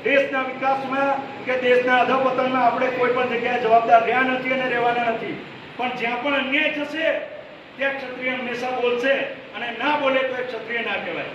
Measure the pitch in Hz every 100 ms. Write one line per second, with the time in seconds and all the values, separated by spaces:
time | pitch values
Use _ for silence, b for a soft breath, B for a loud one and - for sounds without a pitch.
0 | 226 277 269 269 262 254 269 269 254 269
1 | 277 269 - - 247 254 247 247 247 254
2 | 240 262 254 254 262 254 240 233 254 254
3 | 247 247 247 233 240 240 226 226 233 233
4 | 220 247 254 254 262 262 254 240 233 240
5 | 233 - - 294 - - - - 247 233
6 | 233 240 294 277 254 285 302 294 294 311
7 | 320 - - - - - - - 277 269
8 | 254 247 254 247 240 240 247 247 240 240
9 | 269 277 - - - 202 233 226 277 294
10 | 269 262 262 254 254 226 220 233 208 196
11 | 180 156 -